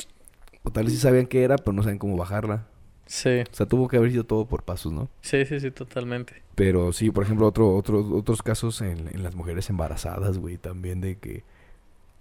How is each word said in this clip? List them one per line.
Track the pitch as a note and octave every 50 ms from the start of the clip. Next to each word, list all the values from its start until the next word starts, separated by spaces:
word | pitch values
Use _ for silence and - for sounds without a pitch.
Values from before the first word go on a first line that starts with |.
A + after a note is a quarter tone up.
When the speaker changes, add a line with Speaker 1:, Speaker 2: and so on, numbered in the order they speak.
| - - - _ - - _ _ - - - - _
Speaker 1:
O | -
tal | A2 A2 A2+
vez | A#2 B2
sí | A#2+
sabían | B2 C3 B2+ B2+ B2+ B2+
qué | - C3 B2+
era, | B2 C3+ C#3
pero | - A2 G2
no | G2 G#2+
sabían | G#2+ G2+ G2+
cómo | - G2+ G2 F2
bajarla. | E2+ F2+ G2 G#2 G#2+ G#2+ G#2 A2 A2 - - - - - - - _
Speaker 2:
Sí. | - - - - C3 B2 B2 A#2+ -
Speaker 1:
O | -
sea, | - G#2+
tuvo | - - B2+ B2+ B2
que | -
haber | A#2+ A#2 A#2+
sido | B2 A#2+ A2+
todo | - G#2+ A2 G#2+
por | - - - -
pasos, | - F2+ - - D#2+
¿no? | D#2+ D2 B2+ C3 - -
Speaker 2:
Sí, | - - - C#3 C3+
sí, | C3 D3+ C#3
sí, | C#3 C3
totalmente. | C3 - C3 - - C3 B2 A#2+ B2 B2 B2 - - - - - -
Speaker 1:
Pero | - G2 F#2+ F#2 F2+ F2 F2
sí, | F2 - A2 A2
por | G2 G2+ G2+
ejemplo, | G2 G#2+ G#2+ G#2+ G#2+
otro, | - A2+ A2+ G2+ F#2
otro, | G2+ G2 - G#2+ G#2 G#2 G#2 D#2
otros | F#2+ G#2 - A2+ G#2
casos | - - A2 - - A2+ A2 -
en, | A2+ F#2+ F2 E2 D#2+ D#2 -
en | F#2+ F#2
las | F2 F2+
mujeres | F2+ E2 F2 E2+ F2 - -
embarazadas, | G2+ F2 D#2+ - D#2+ - - E2 F2 F#2+ F#2+ G2+ F#2+ F#2
güey, | D#2 E2+ F2+ F2
también | - F2 F#2 F2+ F2+ F#2 F2+ F2+
de | F2+ F#2+ F#2 G2
que, | - - - - - - - _ - - - - _ - _ - - - _ -